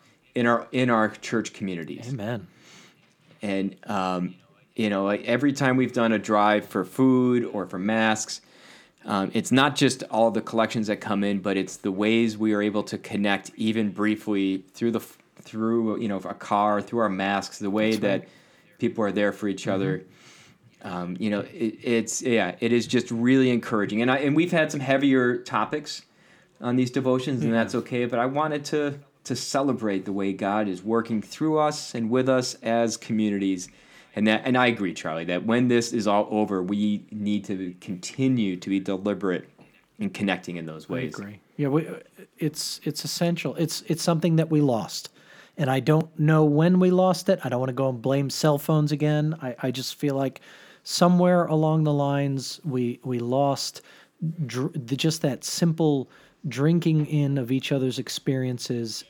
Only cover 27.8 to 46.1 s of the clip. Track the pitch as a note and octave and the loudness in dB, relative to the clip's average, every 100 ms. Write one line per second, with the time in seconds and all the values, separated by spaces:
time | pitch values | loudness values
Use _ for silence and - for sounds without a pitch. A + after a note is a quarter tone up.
27.8 | - B2 A#2+ A#2 C3 C#3+ D#3 D3 D3 D3+ | -4 -4 -2 0 0 0 -2 -4 -4 -2
28.8 | C#3+ C#3+ - _ - B2 - C#3 C#3+ A#2 | -2 -6 -14 _ -8 -6 -2 -2 0 0
29.8 | G#2+ F#2+ F#2+ G2 G2 G2 G2 G#2+ G#2 F2+ | -2 -2 -4 -4 -4 -2 -2 0 -2 -4
30.8 | G2+ A2+ A2+ A2 - - D#3 D#3 D3+ D3 | -2 -2 0 -4 -6 -4 0 2 0 -2
31.8 | - A#2+ A2 B2+ C3 C3 B2+ - A2+ A#2 | -8 -6 0 0 2 2 0 -4 -2 0
32.8 | A#2 A2 - G#2+ G#2+ G2+ G2 F2+ F2+ - | 0 -2 -4 0 0 0 0 -2 -6 -18
33.8 | - - - G#2 G#2+ A2 C3 B2+ B2 A2+ | -20 -20 -10 0 2 2 2 2 2 2
34.8 | F#2 D#2+ E2 D#2+ E2+ F2+ G#2 A#2+ B2+ A#2+ | -2 -4 -6 -6 -2 -2 2 2 4 2
35.8 | A#2 A#2+ G#2 G#2 G#2+ G#2+ G2+ F#2+ F2+ G#2 | 0 -2 2 2 2 0 0 0 0 0
36.8 | G#2 G2+ - G#2+ G#2 G#2 G#2 F#2+ F2+ F2+ | 0 -2 -6 -6 -2 -2 -4 -6 -8 -10
37.8 | - F2+ - - C3 B2+ G2 F2+ G2 G2 | -12 -10 -8 -2 2 2 0 -2 -2 -2
38.8 | F#2+ F#2+ G#2 F#2 G2 E2+ - _ - _ | -2 -4 -2 -2 -2 -2 -6 _ -20 _
39.8 | _ - G2+ - G2 F2+ - F2 D#2+ D#2+ | _ -8 -6 -2 0 -2 -4 -10 -10 -12
40.8 | - E2+ D#2+ - G2+ G#2 _ - C#3 D3+ | -6 -6 -6 -8 -14 -16 _ -4 0 0
41.8 | D#3+ F#3 - - - - D#3 - - - | -2 -10 -16 -20 -20 -6 -6 -4 -8 -6
42.8 | D#3 C#3+ D#3+ - F3 F3 C#3+ B2 D#3+ - | -6 -6 -6 -2 0 0 -4 -2 -4 -4
43.8 | - D#3 - E3 F3 D#3+ D#3+ D3+ C#3+ A2 | -4 -2 0 2 2 2 4 2 4 2
44.8 | F2 - - _ - - - - C3+ C3+ | -4 -10 -14 _ -20 -20 -14 -4 0 2
45.8 | B2+ D#3 D#3+ | 4 2 2